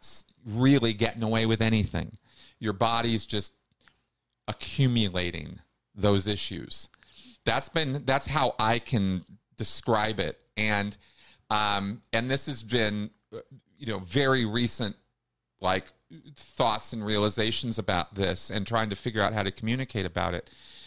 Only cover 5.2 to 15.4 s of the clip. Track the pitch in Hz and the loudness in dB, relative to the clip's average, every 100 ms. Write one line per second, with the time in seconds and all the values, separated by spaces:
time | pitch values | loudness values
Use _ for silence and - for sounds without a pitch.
5.2 | 87 82 78 - - _ _ 101 101 101 | -4 -6 -10 -14 -20 _ _ 0 4 4
6.2 | 95 104 - 90 - - - _ _ - | 2 -2 -4 -8 -8 -8 -10 _ _ -20
7.2 | - - - 120 - 165 147 143 131 135 | -20 -6 -2 -2 -2 -2 -2 -2 0 0
8.2 | - 147 131 - 110 117 - 120 98 92 | 0 0 0 2 2 2 0 0 2 0
9.2 | - - _ - - - - 110 110 101 | -6 -18 _ -8 -4 -2 2 2 2 -2
10.2 | 80 - _ - 107 104 101 - _ _ | -4 -6 _ -4 0 0 0 -6 _ _
11.2 | - - _ 107 104 101 98 117 - 117 | -20 -20 _ 0 2 0 -2 -6 -4 -2
12.2 | 123 135 - 110 110 120 107 104 107 - | 0 -2 -2 -6 -2 2 2 0 -6 -12
13.2 | _ 113 - 139 _ _ 139 98 90 139 | _ -16 -16 -20 _ _ -8 -6 -2 0
14.2 | 135 131 110 117 120 - 104 - _ _ | 4 4 2 0 0 -2 -4 -6 _ _
15.2 | _ _ | _ _